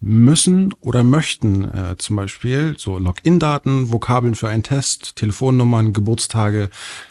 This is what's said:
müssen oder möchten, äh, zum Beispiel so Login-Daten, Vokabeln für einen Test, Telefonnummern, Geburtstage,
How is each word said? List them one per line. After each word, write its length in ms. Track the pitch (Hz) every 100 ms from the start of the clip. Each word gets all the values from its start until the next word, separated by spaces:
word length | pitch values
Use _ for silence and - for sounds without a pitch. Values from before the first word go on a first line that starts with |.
müssen 720 | 104 110 120 156 - 185 190 -
oder 220 | - 123
möchten, 600 | 120 147 151 - 110 98 98
äh, 300 | - 92 90
zum 180 | - 104
Beispiel 580 | 98 - 120 135 156 147
so 200 | - 95
Login-Daten, 960 | 92 - 160 175 156 143 139 135 123
Vokabeln 420 | 113 - 123 120
für 160 | 110 113
einen 140 | 110
Test, 520 | - 139 - - - -
Telefonnummern, 800 | 107 101 131 127 120 117 110
Geburtstage, 800 | 104 104 117 - 113 104 107 101 - - - -